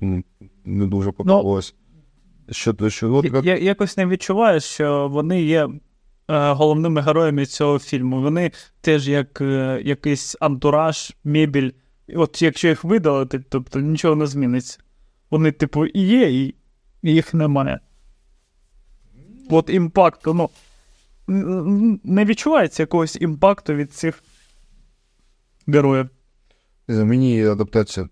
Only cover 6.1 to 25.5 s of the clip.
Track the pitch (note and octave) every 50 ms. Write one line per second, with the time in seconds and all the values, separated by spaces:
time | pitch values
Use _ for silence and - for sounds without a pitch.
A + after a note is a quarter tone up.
6.1 | _ _ _ - D3+ D3 C#3+ D3 C#3 C3+ D3+ D3+ D3+ D#3 D#3+ E3 D#3 D3+ C3+ D#3
7.1 | D3+ D#3+ E3 D#3 C#3+ C#3+ C#3 - - - D3+ D3 C#3+ C3 - - - C3 B2+ B2+
8.1 | C3 C3 C3 D3 D#3 F3 F3+ D#3+ - - - _ _ _ - D#3+ D#3 D3 C3+ C#3
9.1 | C#3+ C#3+ C3 - - - C#3 C3+ C3+ C3+ C3 C3 C3 B2 A2+ C#3 C#3 - - D3+
10.1 | C#3+ C3 - - - - D#3 D3+ C#3 B2+ D3 D3 C#3+ D3+ D#3+ D#3+ D3 - - -
11.1 | - _ - D3 D3 D#3 D#3 D3 C#3 C#3+ C3 B2+ - _ _ _ _ _ _ -
12.1 | - E3 D#3+ - - - E3+ D#3+ - - - E3+ D#3 - - E3 G#3+ A3+ D#3+ D#3
13.1 | C#3 C3+ C3+ B2+ - C3 C3 - - C3+ B2+ - - C#3 C#3+ D3+ D#3+ D3+ - E3
14.1 | D3+ D3+ D3+ C#3+ C3+ C#3+ C3+ B2 B2 B2+ B2 - - _ _ _ _ _ _ _
15.1 | _ _ _ - D#3 D#3 D#3+ D#3 D3+ - D#3 C#3 - D3 D#3+ - - G3+ F#3+ F#3
16.1 | A#3 C4 B3 D#3 B2+ C3 C3+ C3 - _ _ _ _ _ _ _ _ - - E3
17.1 | D#3 D#3+ D3 - - E3 D3+ D3 C#3+ C#3 C3+ C3+ C3 - _ _ _ _ _ _
18.1 | _ _ _ _ _ _ _ _ _ _ _ _ _ _ _ _ _ _ _ _
19.1 | _ - - - - - - - D#3+ D#3+ D#3+ - F3 F#3+ E3+ D#3+ - G3 F3+ E3
20.1 | - _ - D#3 D#3+ F3 E3 - _ _ _ _ _ _ _ _ _ _ _ _
21.1 | _ _ - - F#3+ G3 - F3 F#3 F#3 D3+ F#3 G3+ G3+ A3 A#3 G#3 G3+ - -
22.1 | F3+ G3+ G#3+ G#3 A#3 - - D4+ D#4+ C#4+ F#3 D#3 - - D#3+ - - E3+ D#3+ D#3
23.1 | - - E3 E3 D#3 C#3+ F#3+ G3 G3+ - - - D3+ D3 D3 C#3 - - - D#3+
24.1 | - - _ _ _ _ _ _ _ _ _ _ _ _ _ _ _ _ _ _
25.1 | _ _ _ _ _ _ _ _